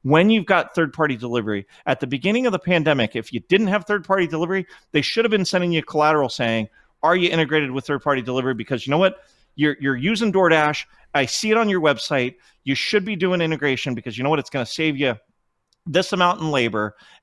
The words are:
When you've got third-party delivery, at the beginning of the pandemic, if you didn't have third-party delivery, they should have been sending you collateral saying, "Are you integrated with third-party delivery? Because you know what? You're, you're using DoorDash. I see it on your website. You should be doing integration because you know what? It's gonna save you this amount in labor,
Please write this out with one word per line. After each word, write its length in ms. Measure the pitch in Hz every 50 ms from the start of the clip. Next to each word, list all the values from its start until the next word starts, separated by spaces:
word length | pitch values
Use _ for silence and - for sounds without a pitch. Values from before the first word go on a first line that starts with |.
| -
When 260 | 131 147 160 185 214
you've 160 | 226 220 160
got 300 | - 190 170 - - -
third-party 420 | 175 165 139 - - 156 147 131
delivery, 480 | 107 123 120 120 120 104 110 104 98 98 - _ - _
at 120 | - 131 -
the 80 | 139
beginning 380 | 123 139 131 120 190 214 247 262
of 60 | 240
the 80 | 190 175
pandemic, 560 | - 175 180 165 147 156 147 135 113 - -
if 180 | 117 107 - -
you 60 | 117
didn't 280 | - _ 180 196 220
have 180 | 190 196 208 175
third-party 420 | - 208 202 160 - 190 196 180
delivery, 400 | 156 160 156 175 170 190 190 180 - - - _ _
they 100 | - 151
should 240 | 143 - - 226 226
have 60 | 233
been 140 | 220 202 185
sending 260 | - - 180 180 175
you 100 | 170 160
collateral 480 | - - - 151 151 151 156 151 139 123
saying, 400 | - - 120 117 113 113 107 - - _ _ _ _ _
"Are 140 | - 160 175
you 140 | 185 175 175
integrated 420 | 156 165 156 131 151 156 147 135
with 140 | 123 135 -
third-party 340 | - 143 135 - 147 139 131
delivery? 320 | 117 127 123 135 123 131 127
Because 320 | 110 113 - 139 117 -
you 60 | 131
know 80 | 143 160
what? 240 | 190 190 185 - _ _ _ _ _ _ _
You're, 220 | - 147 151 143 -
you're 180 | 139 139 135
using 340 | 123 135 196 226 196 233 214
DoorDash. 540 | 180 190 185 170 160 156 151 151 147 - - - _ _ - _ -
I 100 | 143 131
see 240 | 117 - - - 214
it 80 | 214
on 120 | 226 226 208
your 120 | 190 180
website. 540 | 156 151 139 - - - 151 135 123 127 - _ _ _ _ _ _
You 120 | 131 135
should 300 | - - - - 208 185
be 100 | 214 208
doing 260 | 170 180 185 180 175
integration 540 | 170 160 160 147 143 143 131 117 - 139 123
because 220 | 107 - 127 104
you 60 | 113 127
know 60 | 143
what? 100 | 156 147
It's 120 | 131 -
gonna 140 | - 139 123
save 300 | - - - 160 156 143
you 200 | 135 147 131 113 107 _ _ _ _ _ _ _ _ _ _ _ _ _
this 260 | 165 139 180 185 - 202
amount 260 | 180 180 175 175 -
in 120 | 160 156
labor, 440 | 147 135 120 113 101 107 107 104 - _ - - - _